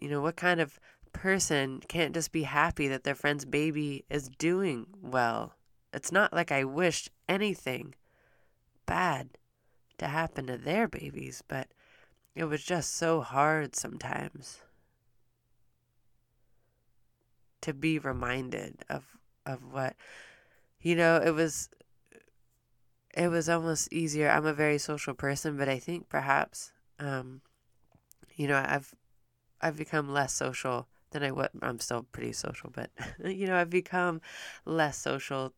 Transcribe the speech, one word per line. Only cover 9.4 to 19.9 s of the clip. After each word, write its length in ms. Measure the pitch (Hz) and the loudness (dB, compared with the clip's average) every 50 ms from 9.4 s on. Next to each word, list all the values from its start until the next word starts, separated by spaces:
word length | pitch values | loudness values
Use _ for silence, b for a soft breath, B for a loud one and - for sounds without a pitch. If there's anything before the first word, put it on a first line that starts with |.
| _ _ _ _ _ _ _ _ _ _ _ - | _ _ _ _ _ _ _ _ _ _ _ -6
to 80 | 165 | -4
happen 400 | 151 143 160 165 160 - 143 131 | -2 0 0 0 0 -2 -6 -6
to 100 | 127 123 | -6 -6
their 300 | 120 127 143 175 220 233 | -4 -2 0 0 2 0
babies, 560 | - - - 147 143 139 131 135 131 131 - - - | 0 -2 -6 -10 -10 -10 -10 -10 -10 -12 -12 -10 -8
but 240 | 139 135 - - b b b b b b b b b b b b - | -6 -6 -8 -8 b b b b b b b b b b b b -8
it 80 | - 165 | -4 -4
was 180 | 151 151 147 | -2 -2 -2
just 320 | - - 180 170 - - - | -2 0 0 0 0 -2 -2
so 260 | - 170 165 165 156 | 0 2 2 4 2
hard 540 | - - 131 139 147 156 156 156 147 - - | 2 2 4 4 6 6 4 2 0 -2 -4
sometimes 840 | - - - - - - - - - - - - 143 - - - - - _ _ _ _ _ _ _ _ _ _ _ _ _ _ _ _ _ _ _ _ _ _ _ _ _ _ _ _ _ _ _ _ _ _ _ _ _ _ _ _ _ _ _ _ _ _ _ _ _ _ _ _ _ _ _ _ _ _ _ | -6 -6 -8 -8 -8 -8 -6 -4 -4 -6 -8 -10 -14 -16 -18 -18 -20 -20 _ _ _ _ _ _ _ _ _ _ _ _ _ _ _ _ _ _ _ _ _ _ _ _ _ _ _ _ _ _ _ _ _ _ _ _ _ _ _ _ _ _ _ _ _ _ _ _ _ _ _ _ _ _ _ _ _ _ _
to 140 | - 160 143 | -10 -8 -6
be 240 | 135 151 160 160 147 | -2 0 0 0 0
reminded 840 | 143 135 131 127 123 120 127 131 127 123 113 104 98 - - - - - | -2 -4 -4 -2 -2 -2 -2 -2 -4 -6 -6 -8 -8 -10 -12 -12 -10 -8
of, 300 | 143 139 - - - - _ _ _ _ - | -8 -8 -10 -14 -20 -20 _ _ _ _ -10
of 280 | 143 135 131 131 131 | -10 -8 -8 -10 -8
what, 240 | 131 135 131 131 | -4 -4 -4 -4